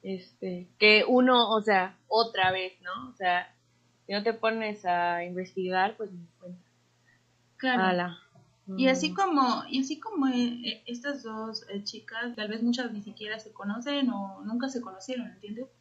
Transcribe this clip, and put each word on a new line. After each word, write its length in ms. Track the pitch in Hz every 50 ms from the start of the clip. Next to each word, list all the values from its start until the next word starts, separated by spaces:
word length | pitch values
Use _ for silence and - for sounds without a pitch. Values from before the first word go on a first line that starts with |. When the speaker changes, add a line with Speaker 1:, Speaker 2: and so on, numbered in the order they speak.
Speaker 1:
este, 640 | - 190 190 180 - - _ _ - 190 180 175 180 - _ _
que 260 | 208 214 214 214 190 -
uno, 400 | 247 247 254 254 254 240 233 202
o 120 | 226 220
sea, 340 | 208 220 202 190 180 190 - _ _ _
otra 440 | - 220 233 - - 190 185 185
vez, 220 | 185 185 185 185 - _
¿no? 260 | 180 180 185 226 262 262
O 60 | 247
sea, 340 | _ 190 180 175 180 180 - _ _ _ _ _ _ _ _ _ _ _
si 60 | -
no 100 | 196 208
te 120 | 208 226 220
pones 500 | 220 - 220 226 226 220 214 208 208 -
a 400 | 180 175 175 175 175 175 170 175
investigar, 720 | 180 180 180 185 180 _ 190 185 185 185 185 185 208 220
pues, 160 | - 220 202
ni 120 | 190 175 170 170 _ _
cuenta. 220 | - 180 180 - _ _ _ _ _ _ _ _ _ _ _ _ _ _ _ _ _ _ _
Speaker 2:
Claro. 260 | _ - 262 254 214 185
Speaker 1:
Ala. 340 | 185 180 175 175 180 170 - _ _ _ - _ _ _ _ _ 196 190
Speaker 2:
Y 120 | 190 262 262
así 220 | 262 262 302 302
Speaker 1:
Mm. 40 | -
Speaker 2:
como, 500 | - 392 370 320 277 262 247 - - - -
y 100 | - 269
así 180 | 269 - 311 302
como, 300 | - 453 427 330 269 262
eh, 320 | 254 247 240 240 240 240 240
eh, 180 | 226 220 - _
estas 360 | - 240 240 233 285 285 277
dos, 420 | - 220 220 220 220 220 214 208 - -
eh, 120 | 202 202
chicas, 540 | 202 - - 220 - - 220 226 240 240 240
tal 120 | 220 214 208
vez 140 | 214 220
muchas 300 | 226 240 240 254 247 226
ni 100 | 214 208
siquiera 380 | 202 214 - - 214 208 214 220
se 100 | - -
conocen 580 | - - 196 202 208 240 240 285 285 285 269 240
o 320 | 202 202 196 190 190 190 196
nunca 240 | 208 226 240 269 269
se 140 | 262 233
conocieron, 460 | 233 196 190 190 - - 254 247 214 185
¿entiendes? 360 | - - - 202 214 226 262 - _ _